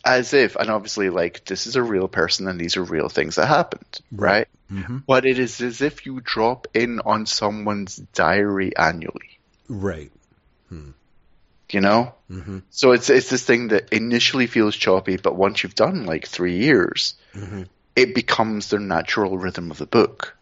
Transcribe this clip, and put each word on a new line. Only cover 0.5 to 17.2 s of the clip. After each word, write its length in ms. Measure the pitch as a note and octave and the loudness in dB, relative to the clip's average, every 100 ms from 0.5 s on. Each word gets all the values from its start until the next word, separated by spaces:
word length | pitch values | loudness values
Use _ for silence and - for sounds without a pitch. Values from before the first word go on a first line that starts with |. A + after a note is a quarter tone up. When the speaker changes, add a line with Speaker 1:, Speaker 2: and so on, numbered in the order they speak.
| - | 2
Speaker 1:
and 140 | A2 | -2
obviously, 400 | A2 G#2 G#2+ F#2+ | -2 -4 -2 0
like, 340 | F2+ F2 - | 2 -2 -4
this 220 | - F#2+ A2+ | -8 -8 -4
is 100 | B2+ | -2
a 60 | |
real 260 | A#2 G2 F#2 | 0 0 0
person 380 | - E2+ - F#2+ | 0 0 0 -4
and 140 | F2 | -4
these 160 | E2+ F#2+ | -4 -4
are 80 | |
real 240 | F2+ E2 D2 | -2 -2 -2
things 280 | - D#2 - | -2 -2 2
that 100 | G#2+ | 4
happened, 540 | D3+ - - - - - | 4 0 -6 -14 -20 -14
Speaker 2:
Right. 180 | G#2 G2+ | -2 2
Speaker 1:
right? 160 | G2+ B2 _ _ | 2 0 _ _
Speaker 2:
Mm-hmm. 240 | G2 F#2+ B2+ C#3 | -10 -8 -10 2
Speaker 1:
but 180 | B2+ | 2
it 140 | C3 B2+ | 4 0
is 220 | B2 A#2 | -2 -4
as 200 | B2 A#2 | -8 -2
if 260 | C#3+ - C#3 | -4 -4 -12
you 140 | C3 | -12
drop 460 | A#2+ - A2+ B2+ - | -6 0 0 0 -4
in 240 | - A#2+ A#2 | -2 -2 -2
on 260 | G#2+ G#2+ A2 | -2 -2 -2
someone's 680 | - G#2 G#2+ G#2 G#2 F#2+ - | -2 -2 -2 -4 -4 -8 -12
diary 800 | G2 - D#2+ G2 G#2 G2 F#2 - | -8 0 2 2 2 0 -2 0
annually. 640 | D#2+ E2+ E2 - - _ _ _ - | 0 -2 -8 -12 -18 _ _ _ -14
Speaker 2:
Right. 420 | A2 G2 D#2+ C#2+ _ _ _ _ _ _ | -6 -6 -6 -12 _ _ _ _ _ _
Hmm. 220 | E2+ C#2+ - _ _ _ _ _ _ _ | -18 -18 -20 _ _ _ _ _ _ _
Speaker 1:
You 100 | G2 | 0
know? 340 | G2 A2 B2 - _ | 2 2 2 -8 _
Speaker 2:
Mm-hmm. 300 | F#2 G#2 F#2+ - | -16 -12 -14 -12
Speaker 1:
So 200 | - C3+ | 2 6
it's, 180 | B2 A#2+ | 6 6
it's 220 | C3 B2+ | 4 4
this 140 | C3 | -2
thing 240 | - A#2+ A#2 | 2 0 2
that 240 | G#2 - | 0 0
initially 560 | G#2+ A#2 A#2+ - C3+ A#2+ | -2 0 0 2 0 0
feels 260 | A#2+ G#2+ | 2 2
choppy, 440 | - - F#2+ F#2+ F#2 | 2 2 2 2 -2
but 180 | F2+ F2 | -2 0
once 260 | G2 G2 | 0 0
you've 140 | F#2 - | -4 0
done, 280 | A#2+ F#3+ G2 | 0 0 -4
like, 200 | D#2+ - | -6 -6
three 320 | - F2+ F2 | -4 -2 0
years, 560 | C3+ A#2+ - - - - | 4 4 4 -2 -6 -8